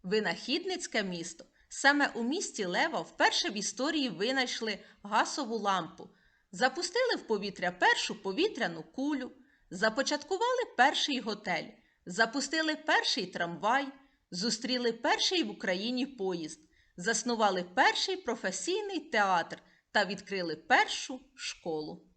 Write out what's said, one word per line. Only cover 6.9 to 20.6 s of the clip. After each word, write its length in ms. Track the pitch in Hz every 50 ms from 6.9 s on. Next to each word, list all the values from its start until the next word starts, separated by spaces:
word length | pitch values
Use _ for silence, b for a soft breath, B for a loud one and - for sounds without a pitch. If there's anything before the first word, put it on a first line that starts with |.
| - 466 523 480 403
в 120 | - -
повітря 460 | - 220 202 196 202 190 - 185 175
першу 500 | 180 - 339 440 480 - - - 330 -
повітряну 600 | - 196 190 233 359 427 - 277 226 175 165 160
кулю, 500 | 156 - - - 269 294 302 262 254 240 b b b b b b b b
започаткували 920 | - 185 214 220 220 277 269 - - 285 - - 381 359 466 494 508 494 466 - -
перший 440 | - 247 285 381 - - - 277 247
готель, 480 | 196 220 208 202 - 190 175 156 156 - - b b b b b b
запустили 680 | 170 180 175 226 226 - 285 262 - - 320 320 311 311
перший 500 | 302 - - 320 453 453 - - 262 190
трамвай, 600 | 180 - 180 175 170 170 156 190 214 240 277 285 269 277 b b b b b b _
зустріли 600 | - 180 190 240 214 - - 226 254 247 247 233
перший 500 | 226 233 - 302 392 440 - - 381 349
в 80 | 285 -
Україні 560 | - - - 220 180 190 208 240 254 254 254
поїзд, 540 | - - - 190 190 180 170 160 151 - - b b b b b b b
заснували 680 | - 175 220 226 226 - 240 240 220 226 202 190 180
перший 540 | 175 180 - 247 302 415 440 - - - 370
професійний 840 | 370 - - 233 233 - 190 185 - - 330 359 440 415 392 392 330
театр 640 | 285 - - 220 202 190 185 170 160 - 165 - b b b b b b
та 140 | - 220 202
відкрили 520 | 180 - 180 - - 202 190 175 165 151
першу 640 | 156